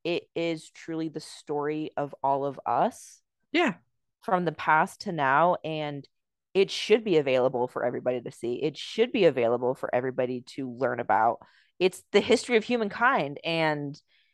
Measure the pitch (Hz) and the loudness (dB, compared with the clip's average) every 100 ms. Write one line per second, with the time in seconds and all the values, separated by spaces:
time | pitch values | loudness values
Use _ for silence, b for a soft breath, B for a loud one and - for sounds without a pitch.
0 | 160 170 - - 170 160 - - - 160 | -4 -4 -4 -4 -4 -4 -10 -20 -8 -6
1 | 160 160 - - - 147 147 151 156 - | -6 -8 -14 -20 -6 -4 -2 -4 -6 -6
2 | 139 - 135 139 139 131 - 120 190 - | -6 -4 -2 0 -2 -6 -2 0 0 -2
3 | - - _ _ _ 311 320 175 _ _ | -20 -20 _ _ _ 0 0 -2 _ _
4 | _ _ - 185 175 151 - 156 175 - | _ _ -2 -2 -2 -4 2 2 2 -4
5 | 208 165 139 139 170 175 156 156 151 143 | -8 -2 2 4 4 2 -4 -6 -6 -8
6 | - _ _ _ _ 185 196 - - 226 | -14 _ _ _ _ 0 0 0 2 2
7 | 214 160 135 131 127 127 123 - 123 131 | 4 2 4 4 2 2 -2 -2 -2 -2
8 | 123 123 117 - 117 120 151 - - - | -2 -4 -6 -8 -6 -4 -4 -6 -10 -2
9 | 240 247 170 131 117 120 123 131 - 123 | 0 4 4 4 2 2 0 -2 -2 -2
10 | 131 127 123 127 - - 131 120 127 123 | -2 -2 -4 -4 -10 -10 -10 -4 -2 -2
11 | 120 104 113 - b b b _ 180 - | 2 4 4 2 b b b _ 0 0
12 | _ 202 - 247 - 240 208 240 208 - | _ 2 4 0 2 0 0 -2 -2 0
13 | 240 247 143 143 - 165 160 151 143 147 | 2 2 -2 -4 -4 0 0 0 -4 -10
14 | _ _ _ | _ _ _